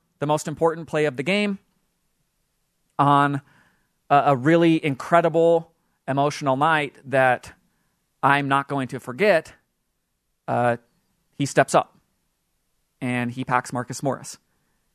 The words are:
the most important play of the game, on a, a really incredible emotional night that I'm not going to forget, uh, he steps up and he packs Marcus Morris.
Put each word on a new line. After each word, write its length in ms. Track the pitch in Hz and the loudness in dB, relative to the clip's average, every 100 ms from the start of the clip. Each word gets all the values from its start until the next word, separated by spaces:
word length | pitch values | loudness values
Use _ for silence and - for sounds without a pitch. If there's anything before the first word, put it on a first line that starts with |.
| _ - | _ -8
the 80 | 143 | -4
most 220 | 151 - | -2 -4
important 400 | 143 165 165 151 | -2 -2 -2 -6
play 180 | 156 151 | -2 -2
of 100 | 127 | -4
the 60 | |
game, 380 | 143 202 208 196 _ _ _ _ _ _ _ _ _ _ _ _ _ - | -4 -2 -2 -6 _ _ _ _ _ _ _ _ _ _ _ _ _ -2
on 420 | 143 143 143 139 - _ _ _ _ _ - | 2 4 2 -2 -10 _ _ _ _ _ 0
a, 120 | 143 131 | 2 4
a 100 | 135 | 2
really 480 | 139 170 170 160 | 2 4 4 2
incredible 880 | 156 135 - 170 165 165 165 165 165 _ _ _ - | -2 -6 0 2 2 2 2 2 -2 _ _ _ -6
emotional 480 | 135 147 - 143 131 | -2 -2 -2 -4 0
night 400 | 156 156 147 - | 0 0 -2 -10
that 480 | 131 135 131 123 - - _ _ _ _ _ _ | -4 2 2 2 -4 -20 _ _ _ _ _ _
I'm 260 | 139 139 139 | 0 2 2
not 180 | 139 139 | -2 -2
going 220 | 143 127 | -6 -6
to 100 | 135 | -10
forget, 540 | - 123 208 165 - - _ _ _ _ _ _ _ _ - | -10 -2 2 2 0 -18 _ _ _ _ _ _ _ _ -6
uh, 300 | 120 120 120 _ _ _ _ _ - | -2 -2 -4 _ _ _ _ _ -8
he 80 | 139 | -4
steps 280 | - - | 0 2
up 220 | 160 - _ _ _ _ _ _ _ _ _ _ - | 0 -2 _ _ _ _ _ _ _ _ _ _ -12
and 300 | 127 123 120 | -8 -6 -6
he 140 | 120 | -8
packs 280 | 127 127 - | -2 -2 -2
Marcus 300 | 123 120 131 | -8 -8 -6
Morris. 360 | 139 117 135 - _ _ _ _ _ | -6 -6 -10 -20 _ _ _ _ _